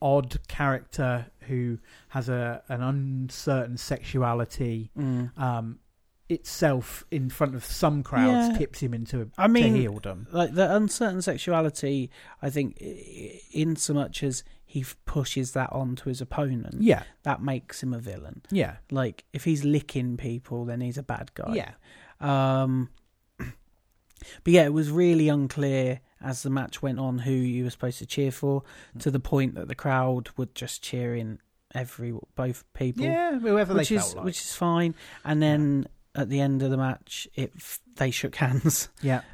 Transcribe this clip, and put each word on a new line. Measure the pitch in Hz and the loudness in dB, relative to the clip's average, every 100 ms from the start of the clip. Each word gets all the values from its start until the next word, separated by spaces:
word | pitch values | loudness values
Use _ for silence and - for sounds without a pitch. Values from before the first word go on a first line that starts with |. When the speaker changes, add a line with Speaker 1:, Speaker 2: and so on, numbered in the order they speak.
Speaker 1:
odd | 143 143 127 - - | 2 2 2 -6 -6
character | - 139 131 - - 131 123 120 _ | -2 0 0 -4 -2 0 -2 -4 _
who | 120 127 120 117 - - _ | -6 -2 -2 -4 -10 -20 _
has | 135 123 | -4 -2
a, | 123 120 117 - | -2 -2 -6 -6
an | 123 | -4
uncertain | 127 139 135 131 131 - 151 131 120 123 | -2 0 -2 -4 -6 -4 0 0 0 -6
sexuality, | - 135 - 131 120 120 113 - 123 113 110 - | -6 -6 -2 0 2 0 -2 -2 -4 -4 -6 -4
Speaker 2:
Mm. | 135 123 123 156 | -2 -2 -4 -2
Speaker 1:
um, | 127 117 113 117 _ _ _ _ - | -2 -2 -6 -10 _ _ _ _ -6
itself | 165 - - 156 131 - - - | -6 -4 0 2 2 -2 -12 -6
in | 156 127 | -4 -4
front | - 143 | 0 0
of | 127 | 0
some | - - 160 147 | -6 2 2 2
crowds | 131 131 - 247 233 | 0 4 6 6 4
Speaker 2:
Yeah. | 220 | 2
Speaker 1:
tips | 143 - | 0 -2
him | 131 | -4
into | 117 117 123 113 - | -4 -4 -4 -4 2
Speaker 2:
I | 202 | 6
mean, | 240 226 | 8 8
Speaker 1:
to | 220 117 | 6 2
heeldom. | 104 98 92 117 | -2 -8 -10 -4
Speaker 2:
like, | 170 170 | 0 2
the | 165 180 | 4 4
uncertain | 208 208 - 226 185 | 4 2 2 0 0
sexuality, | 185 147 - 165 156 - 139 139 123 - - - | -2 -2 0 2 2 0 0 0 -2 -8 -20 -8
I | 143 | -4
think, | 143 131 - | -2 -2 -6
i-, | |
i-, | 78 - - - - - - | -12 -14 -16 -14 -14 -16 -8
in | 151 160 156 | -2 0 0
so | - | 0
much | 143 135 - | 0 -2 -2
as | 143 131 - - | -4 -4 -8 -20
he | - 143 | -8 -6
f-, | 131 - | -6 -8
pushes | - 151 127 139 127 | -4 -2 -2 -2 -2
that | 135 127 | -2 -2
onto | 131 127 123 139 | -2 -4 -4 -6
his | 127 | -6
opponent, | 127 - 143 120 - - | -6 -2 -2 -2 -4 2
Speaker 1:
Yeah. | 220 - - - | 4 4 0 -8
Speaker 2:
that | 147 - | -4 -2
makes | 139 131 - - | -2 -4 -6 -8
him | 131 | -6
a | 120 | -6
villain. | 117 85 73 - - | -8 -10 -12 -16 -4
Speaker 1:
Yeah. | 196 95 - - | 0 0 -4 -6
Speaker 2:
Like, | 135 123 - - | -2 -2 -4 -12
if | 147 | -4
he's | 170 151 | 0 2
licking | 143 147 - 139 123 120 | 4 2 0 -4 -2 -4
people, | 127 120 - 120 | -4 -6 -6 -6
then | 120 120 | -4 -4
he's | 123 127 | -4 -4
a | |
bad | 127 120 - | -6 -6 -8
guy. | - - | -8 -4
Speaker 1:
Yeah. | 220 - - - - - - 147 139 131 135 | -2 -4 -12 -20 -20 -20 -6 0 2 4 4
Speaker 2:
Um, | 131 131 127 - _ | 2 0 -2 -8 _
<clears throat> | _ _ - | _ _ -14
but | 123 - _ _ _ _ _ _ - - 175 | -14 -14 _ _ _ _ _ _ -20 -4 6
yeah, | 175 | 8
it | 147 | 8
was | 156 147 | 4 2
really | 160 180 165 151 | 4 6 6 6
unclear | 147 135 151 139 135 127 127 - _ | 4 0 0 0 2 0 -2 -8 _
as | 131 123 | -8 -6
the | 131 | -2
match | 135 - - | -2 -2 -6
went | 139 120 | -4 -2
on | 131 123 | -2 -2
who | 123 | 0
you | 131 127 123 | 0 0 0
were | 123 | -4
supposed | - 127 - | -4 -6 -6
to | 117 | -6
cheer | - 135 | -2 -2
for, | - 139 139 - - - 113 | 0 0 -2 -4 -16 -18 -6
Speaker 1:
Mm. | |
Speaker 2:
to | 147 | -2
the | 131 | -2
point | - 139 131 - | 2 2 2 -2
that | - | -8
the | |
crowd | - 143 131 127 123 123 - | -6 0 2 2 0 -4 -6
would | 123 | -6
just | - 123 - | -8 -10 -10
cheer | - 123 120 | -8 -6 -4
in | 120 110 104 _ _ _ | -4 -6 -10 _ _ _
every, | 135 123 - 120 113 - - | -8 -8 -8 -8 -8 -8 -4
both | 127 120 - | -4 -4 -10
people. | - 131 135 | -4 -2 0
Speaker 1:
Yeah, | 302 339 349 269 | 0 2 0 0
whoever | 220 208 185 | 2 4 4
they | 175 | 2
Speaker 2:
Which | 147 | 4
is, | 208 | 2
Speaker 1:
felt | - 92 | 0 -4
like. | |
Speaker 2:
which | 92 - | -6 -6
is | - | -8
fine. | - 175 170 170 - - - 143 | -2 2 4 2 -2 -12 -10 0
And | 151 | 4
Speaker 1:
Yeah. | 151 | 4
Speaker 2:
then | 151 143 139 - - _ | 4 4 2 0 -10 _
at | - 113 | -4 0
the | 139 | 2
end | 139 135 | 2 2
of | 135 | 2
the | 131 | 0
match, | 131 - - - - | 0 -2 -8 -14 -10
it | - - 170 | -6 -6 -8
f-, | - - - - | -14 -16 -16 -2
they | 131 | -2
shook | - - - | 0 -4 0
hands. | 135 127 156 - - | 0 2 2 0 -4
<laughs> | - | -4
Speaker 1:
Yeah. | 139 127 - | 0 0 -2